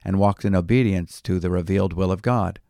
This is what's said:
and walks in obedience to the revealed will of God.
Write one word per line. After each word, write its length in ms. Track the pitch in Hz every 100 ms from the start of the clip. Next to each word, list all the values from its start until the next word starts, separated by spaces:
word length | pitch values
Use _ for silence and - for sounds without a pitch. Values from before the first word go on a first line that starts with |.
and 160 | - 98
walks 260 | 101 101 104
in 80 |
obedience 680 | 95 87 123 113 95 85 -
to 180 | - 92
the 100 | 87
revealed 440 | 90 85 98 95
will 180 | 85 95
of 100 | 95
God. 380 | 123 123 90 -